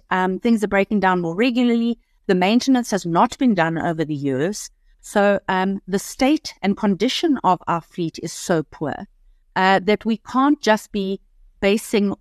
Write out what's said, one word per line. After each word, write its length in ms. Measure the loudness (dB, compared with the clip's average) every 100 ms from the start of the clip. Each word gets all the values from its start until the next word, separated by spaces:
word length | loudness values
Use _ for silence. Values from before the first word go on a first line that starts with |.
| -4
Um, 280 | -2 -2 -2
things 240 | 0 0
are 40 | 2
breaking 320 | 0 0 2
down 220 | 2 0
more 140 | -2 0
regularly. 600 | 0 2 0 0 0 -4 _ _ 0
The 80 | 2
maintenance 560 | 4 2 2 0 2
has 120 | -4
not 320 | 0 2 2 2
been 160 | 0 2
done 240 | 0 -2
over 260 | -4 -4 -4
the 80 |
years. 560 | -4 -2 -2 -2 -4 -12 _ _ _
So, 380 | -4 2 2 2 -2
um, 320 | -2 -2 -4 -4
the 120 | -6
state 540 | -6 -2 0 0 -4 -6
and 160 | -4 0
condition 600 | 0 0 -2 -2 0 0
of 160 | 2 0 -2
our 140 | -6
fleet 380 | -6 -8 -8 -6
is 100 | -12
so 320 | -10 -2 -2
poor, 300 | -2 -8 -8 -8 -12 _ _ _ _ 0
uh, 240 | 2 2
that 260 | 2 0 0
we 120 | -4
can't 440 | -2 0 2 2
just 300 | 2 0 0
be 280 | -6 -4 -6 _ _ -20 -2
basing 520 | 0 0 0 0 0 -2